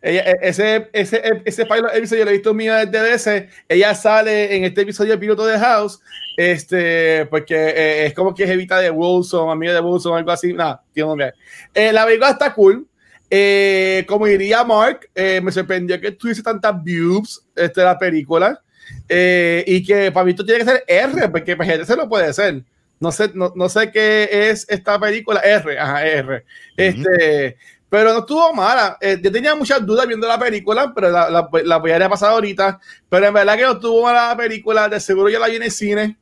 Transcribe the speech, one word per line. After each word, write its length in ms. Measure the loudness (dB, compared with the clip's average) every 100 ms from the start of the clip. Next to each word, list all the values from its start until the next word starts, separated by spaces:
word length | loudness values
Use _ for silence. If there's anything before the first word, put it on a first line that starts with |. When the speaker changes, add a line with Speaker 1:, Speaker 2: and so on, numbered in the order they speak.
Speaker 1:
ella, 200 | 0 0 2
e-, 60 | 0
ese, 460 | 0 0 0 0 -2
ese, 240 | -6 -2 -2
e-, 240 | -2 -2 -4
ese 200 | -4 -2
pilot 260 | 0 0 -2
episodio 240 | -2 -2
yo 60 | 2
lo 60 |
he 20 | 2
visto 180 | 0
millones 380 | -2 0 0 0
de 80 | 0
veces, 520 | 0 0 0 -4 -4 -20 _
ella 280 | 2 2 2
sale 600 | 2 4 2 0 0 0
en 80 |
este 180 | -2 -2
episodio 380 | -4 -2 0 0
piloto 240 | 0 0 0
de 100 | 0
House, 420 | 2 2 0 -8 _ -20 -14 -2
este, 880 | 0 0 -2 -2 0 0 2 0 0
porque, 240 | -4 -2 -2
eh, 500 | 0 0 0 0 -2
es 80 |
como 220 | -2 -4 -2
que 80 |
es 60 | -2
evita 260 | -2 -2 0
de 120 | 0
Wilson, 580 | 0 0 0 0 -2 -2
amiga 240 | -2 -2
de 60 | -2
Wilson, 380 | 0 -2 -2 -4
algo 120 | -2
así, 220 | -2 -2
nada, 300 | -2 -4 -4 _
tiene 140 | -6 -4
nombre. 240 | -2 -4 -6 _ -20 -6
Eh, 180 | 0 2
la 140 | 4 4
película 240 | 4 2
está 220 | 2 -2
cool, 340 | 4 4 4 -4 _ _ _ _
eh, 760 | 0 2 2 2 0 0 -2 -2
como 200 | 0 2
diría 360 | 2 2 0
Mark, 460 | 2 4 2 0 -10 -4
eh, 260 | -2 0
me 100 | -2
sorprendió 480 | -4 -4 -4 -2 -4
que 120 | -4
tuviese 320 | -8 -6 -6
tantas 320 | -4 -2 -2 -2
boobs, 680 | -4 -2 0 0 -2 -12 _ -4
este, 260 | -2 2
la 140 | 2 2
película, 640 | 0 -2 -2 0 0 -2 _ _ -20 -20 -4
eh, 540 | 0 2 2 2 0 0
y 160 | -2 2
que 260 | 2 2
para 100 | 2 0
mí 60 |
esto 140 | 0 0
tiene 140 | 0
que 80 | 2
ser 120 | 0 2
R, 400 | 0 2 0 -2
porque 260 | -2 -4 -4
para 120 | -2
gente 140 | -2 0
se 100 | -2
lo 120 | 0
puede 240 | 0 0
ser. 300 | 0 -2 -2 -12 _ _ _
No 100 | -6
sé, 180 | -2 -4
no, 180 | -2 -6
no 140 | -2 -2
sé 240 | 0 0
qué 380 | 0 2 2 0
es 340 | 0 0 -2 -4
esta 280 | -6 -2 -2
película, 440 | 0 -4 -2 0
R, 360 | 2 2 0 -6
ajá, 280 | -4 -2 -2
R. 280 | -2 -4 -8
Speaker 2:
Ujú. 60 | _ -20 -20 -2
Speaker 1:
Este, 800 | 0 0 0 2 2 2 -2 -8 _ _ _
pero 240 | 2 2
no 60 | 2
estuvo 340 | -2 0 2
mala. 440 | 2 0 2 0 -2
Eh, 180 | -4 -2
yo 80 | -2
tenía 220 | -2 -2 -2
muchas 300 | 0 -2 0
dudas 220 | 0 0
viendo 180 | -2 -2
la 140 | -2
película, 540 | -2 -4 -2 -2 -2 0
pero 160 | 0
la, 180 | 2 2
la, 200 | 0 0 -2 2
la 120 | 0
voy 140 | 2
a 180 | 2 2
pasar 220 | 2 2
ahorita. 480 | 2 -2 -2 -2 -2 _ -20 _
Pero 180 | 2 4
en 60 |
verdad 240 | 4 2 2
que 60 |
no 100 | 2
estuvo 300 | 0 0 2
mala 260 | 4 2 2
la 80 | -2
película. 500 | -4 -6 -2 0 0
De 100 | -2
seguro 280 | -2 2 2
yo 80 | 2
la 100 | 0
vi 80 | -2
en 60 |
el 80 | -6
cine. 460 | -6 -4 -2 -2 -6